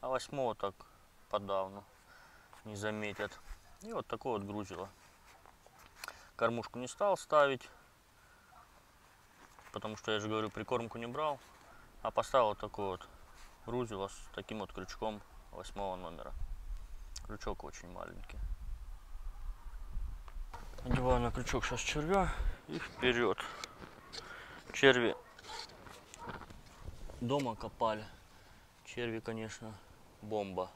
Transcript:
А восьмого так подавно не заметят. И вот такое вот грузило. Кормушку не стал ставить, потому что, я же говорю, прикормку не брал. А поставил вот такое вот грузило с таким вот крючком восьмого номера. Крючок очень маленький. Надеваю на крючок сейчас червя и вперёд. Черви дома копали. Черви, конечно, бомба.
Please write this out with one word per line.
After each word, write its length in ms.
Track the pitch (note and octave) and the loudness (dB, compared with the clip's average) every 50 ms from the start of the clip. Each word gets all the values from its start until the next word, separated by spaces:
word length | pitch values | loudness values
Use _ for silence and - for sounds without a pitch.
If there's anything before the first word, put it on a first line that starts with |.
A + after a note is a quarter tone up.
А 60 | - B2+ | 0 2
восьмого 480 | C3 B2+ - - - C#3+ C3 A#2+ G#2+ | 0 0 0 -2 -2 0 0 0 0
так 180 | - - G2+ F#2+ - - - - - - - - - - - | 0 -2 -2 -2 -4 -18 -20 -20 -20 -20 -20 -20 -20 -10 -2
подавно 540 | - G#2 G2+ G2 G2 F#2+ F#2+ F#2+ G2 G2+ G2+ - - - - - - - - - - - - - - - - | 0 0 0 2 2 2 2 0 -4 -12 -14 -16 -20 -20 -20 -20 -20 -20 -20 -20 -20 -20 -20 -20 -20 -16 -12
не 100 | A2 G#2+ | -8 -6
заметят. 640 | G2+ G2+ G#2+ G#2+ G#2+ G#2+ G#2 G2+ - G#2 G2+ - - - - - - - - - - | -2 -2 0 0 0 -4 -4 -2 -2 -4 -4 -4 -10 -12 -14 -14 -14 -14 -20 -20 -16
И 120 | - G#3+ A#3 | -12 -6 -6
вот 140 | F3+ A#2 - | -6 -4 -4
такое 260 | - A2 - C#3 A#2+ | -6 -4 -2 0 0
вот 100 | G#2 G2 | 0 0
грузило. 460 | G2+ G2+ G#2+ G#2 F#2+ F#2 E2+ F#2 G2 - - - - - - - - - - - - - - - - - - - - - - - - - - - - - | -2 -4 -4 -4 -4 -6 -8 -8 -8 -10 -18 -20 -20 -20 -20 -20 -20 -20 -20 -20 -20 -20 -20 -20 -20 -20 -20 -20 -20 -16 -12 -12 -12 -12 -14 -20 -18 -2
Кормушку 440 | - A#2 A2+ A#2 A#2 G#2+ - - A#2+ | 4 4 4 4 2 -4 -4 -6 -8
не 80 | B2 B2+ | -8 -8
стал 280 | - - G#3 G3+ F#3+ | -2 2 4 4 4
ставить, 540 | D#3+ - - - D3+ C#3+ C#3 C3+ B2 - - - - - - - - - - - - - - - - - - - - - - - - - - - - - - - - - - - - - - - - - - | 2 2 6 8 8 10 8 6 2 -2 -10 -18 -20 -20 -20 -20 -20 -20 -20 -20 -20 -20 -20 -20 -20 -20 -20 -20 -20 -20 -20 -20 -20 -20 -20 -20 -20 -20 -20 -20 -20 -20 -20 -20 -20 -20 -20 -20 -20 -20 -10
потому 240 | - G#2+ - G#2+ G#2+ | -10 -6 -4 -4 -6
что, 160 | G#2 - - | -4 0 2
я 80 | A2 G#2+ | 2 2
же 80 | G#2 G#2+ | 2 2
говорю, 220 | G#2+ A2 G#2+ G#2+ | 2 2 2 0
прикормку 480 | - - A2 - B2+ A#2+ A#2 A2+ - A#2 | -2 -4 -2 0 0 0 0 -2 -6 -6
не 100 | A#2 A#2 | -6 -6
брал. 320 | B2 C#3 D#3 D#3 C#3+ B2+ - - - - - - - - - - - - | -2 0 0 0 0 -2 -6 -18 -20 -20 -20 -20 -20 -20 -20 -20 -18 -4
А 100 | - A2+ | -4 0
поставил 360 | - - A#2 - - C3+ A#2+ G#2+ | 2 2 2 6 8 8 8 8
вот 120 | G#2 - | 6 2
такое 300 | - G#2 - - G2+ G2 | -4 -8 -4 -2 -2 -2
вот 180 | F#2 F2+ - - - - - - - - - - - - - | -2 -2 -6 -14 -18 -20 -20 -20 -18 -18 -18 -18 -18 -16 -8
грузило 420 | - A#2 B2 B2 A2 A2+ F#2+ G2 G2 | -4 -2 -2 0 0 -2 -2 -2 -4
с 80 | - - - - - | -4 -10 -14 -8 -8
таким 240 | - G2 - A2 G#2+ | -8 -6 -6 -4 -6
вот 140 | G2+ - - | -6 -6 -6
крючком 480 | - F#2+ - - - - A2 G#2+ G#2 - - - - - - | -8 -8 -8 -6 -2 -2 -2 -2 -4 -8 -14 -18 -18 -18 -14
восьмого 440 | - E2 F#2 - - G2+ G2+ G2 F#2 | -12 -10 -10 -8 -6 -4 -2 -2 -2
номера. 380 | F#2 F2+ E2 E2+ D2+ - - - - - - - - - - - - - - - - - - - - - | -2 -4 -8 -8 -8 -8 -8 -4 -4 -2 -4 -4 -6 -6 -6 -6 -6 -6 -8 -8 -10 -10 -10 -10 -10 -8
Крючок 380 | - G#2+ G#2 - A#2 G2 - - | -8 -8 -4 -4 -4 -4 -4 -6
очень 280 | D2 - - - F2 | -10 -10 -10 -12 -10
маленький. 460 | F2+ F2+ - G1+ - - - - - - - - - - - - - - - - - - - - - - - - - - - - - - - - - - - - - - - - - - - - - - - - - - - - - - - | -8 -8 -8 -8 -8 -10 -10 -10 -6 -6 -4 -4 -4 -4 -4 -6 -6 -6 -6 -8 -10 -10 -10 -10 -8 -6 -6 -6 -6 -4 -4 -6 -6 -6 -6 -8 -8 -6 -8 -4 -2 -2 -2 -2 -4 -6 -8 -8 -6 -6 -6 -6 -6 -8 -8 -8 -8 -6 0
Надеваю 360 | B2+ B2 C3 B2+ B2+ B2+ B2 | 2 4 4 6 8 6 8
на 120 | A#2+ A#2 | 6 4
крючок 340 | A2+ B2+ A#2+ - - B2 G#2+ | 2 0 0 2 2 2 2
сейчас 160 | - B2+ A#2+ | 2 0 0
червя 500 | - - - D3+ D3 D#3+ G3 G3 F#3 D#3+ - - - - - - - - | 0 2 2 2 4 6 6 6 6 4 4 4 4 2 2 2 -4 -6
и 100 | D3+ E3+ | -6 -4
вперёд. 640 | - - - - B2 B2+ B2 A#2+ A#2+ G#2+ F#2 - - - - - - - - - - - - - - - - - - - - - - - - - - - - | -4 -6 -6 4 4 6 6 8 6 6 4 4 0 -8 -6 -8 -10 -12 -12 -16 -16 -16 -16 -18 -18 -10 -10 -10 -10 -10 -12 -14 -14 -14 -14 -16 -12 -8 0
Черви 420 | - - C3+ C3 B2 A#2+ A2 - - - - - - - - - - - - - - - - - - - - - - - - - - - - - - - - - - - - - - - - - - | 8 10 10 10 10 8 4 4 0 -6 -16 -18 -18 -12 -10 -8 -8 -10 -10 -12 -16 -16 -16 -16 -16 -16 -18 -14 -12 -8 -8 -8 -8 -8 -12 -14 -16 -16 -18 -18 -12 -10 -10 -10 -8 -10 -10 -6 -4
дома 360 | A#2+ A#2 C3+ C#3+ C#3 B2 A2 | 0 4 4 4 4 2 -2
копали. 500 | G#2 - A2 - - - A2+ G#2+ G#2+ G#2+ G#2 - - - - - - - - - - - - - - - | -2 -4 -8 0 4 4 4 4 2 -2 -8 -12 -16 -20 -20 -20 -20 -20 -20 -20 -20 -20 -20 -20 -20 -18
Черви, 340 | - - - A#2+ A#2 A2+ A2+ | -10 -4 -2 0 0 0 -2
конечно, 540 | G#2+ - A2+ A2+ A2 A2 - - A#2 A2 G#2+ G2+ - - - - - - - - | -2 -4 -4 -4 -4 -6 -8 -10 -10 -10 -12 -12 -16 -20 -20 -20 -20 -20 -18 -14
бомба. 480 | - G#2+ A2 G#2+ G2+ G2 F#2 F2+ F#2 F#2 - | -8 -2 0 0 0 0 0 -2 -2 -2 -4